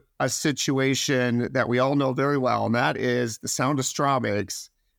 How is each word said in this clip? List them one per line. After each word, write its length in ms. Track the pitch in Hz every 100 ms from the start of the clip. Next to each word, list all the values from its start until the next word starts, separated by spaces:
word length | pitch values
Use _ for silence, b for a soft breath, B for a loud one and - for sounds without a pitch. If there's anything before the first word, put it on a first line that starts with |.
| _ -
a 100 | 135
situation 1200 | - 156 131 - 135 135 127 - 127 123 120 120
that 160 | 131 117
we 120 | 123
all 160 | 135 143
know 180 | 135
very 240 | 127 139 143
well, 280 | 123 110 107
and 100 | 117
that 200 | 143 -
is 420 | 123 123 117 -
the 80 | -
sound 320 | - 131 139
a 40 |
straw 360 | 127 - 139 131
makes 500 | 113 101 101 - - _ _